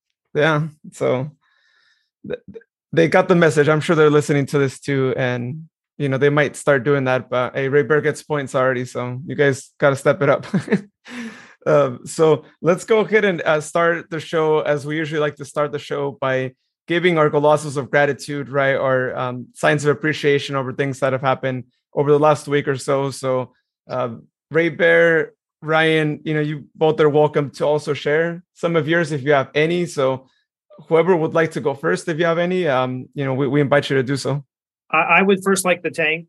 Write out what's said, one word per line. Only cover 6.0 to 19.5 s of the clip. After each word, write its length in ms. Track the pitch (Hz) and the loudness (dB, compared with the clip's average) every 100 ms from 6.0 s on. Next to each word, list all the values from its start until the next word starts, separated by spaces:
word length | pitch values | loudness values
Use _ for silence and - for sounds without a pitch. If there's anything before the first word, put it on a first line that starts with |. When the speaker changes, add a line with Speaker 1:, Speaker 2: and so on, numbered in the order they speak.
| 143 | -4
Speaker 1:
know, 80 | 131 | 0
they 140 | 143 | 2
might 260 | 147 143 - | 4 2 0
start 280 | - 139 | 2 2
doing 200 | 131 143 | 2 0
that. 240 | 127 127 - | 2 0 -2
But 280 | 127 123 139 | -2 -2 -2
hey, 120 | 135 | 0
Ray 140 | 143 | 0
Bear 180 | 123 151 | 2 0
gets 220 | 147 - | 0 -4
points 320 | - 147 131 | -6 -6 -2
already, 320 | 139 131 123 127 | 0 0 0 -4
so 340 | 123 123 123 131 | -8 -8 -8 -6
you 80 | |
guys 400 | 135 143 131 - - | 0 2 0 -6 0
gotta 180 | 147 139 | 0 2
step 260 | 151 139 | 0 2
it 80 | 139 | 2
up. 160 | 127 - | 0 -2
<laughs> 60 | 190 - 208 - _ - 247 226 - - _ - | -4 -2 -2 -4 _ -18 -14 -14 -16 -20 _ 2
Um, 400 | 151 135 120 - | 2 2 -2 -8
so 380 | - 160 156 - _ | 2 2 2 -2 _
let's 220 | 151 180 | 0 0
go 160 | - 220 | 2 0
ahead 260 | 175 214 202 | 2 2 2
and, 160 | 170 | 0
uh, 180 | - 156 | 0 -2
start 480 | 151 170 170 165 - | -2 0 0 0 -6
the 120 | 160 | -10
show 400 | - 165 156 151 | -4 0 2 2
as 260 | 139 147 143 | 0 -2 -4
we 100 | 156 | -6
usually 240 | 151 156 | -4 -4
like 140 | 151 147 | -4 -6
to 80 | |
start 260 | 139 151 147 | -8 -4 -4
the 80 | 143 | -4
show 340 | - 143 143 | -8 -6 -6
by 420 | - 131 131 131 - _ _ - | -4 -2 -2 -4 -10 _ _ -4
giving 320 | 170 180 160 | 0 2 2
our 100 | 151 | 2
golossos 480 | 151 147 147 151 139 | 2 2 2 0 -8
of 140 | 117 | -2
gratitude, 580 | 143 143 135 - 143 120 | 0 0 -2 -8 -10 -6
right? 280 | 139 139 127 | -2 0 0
Our, 380 | 131 131 127 | 0 0 -2
um, 340 | 107 127 123 120 | -6 -8 -8 -14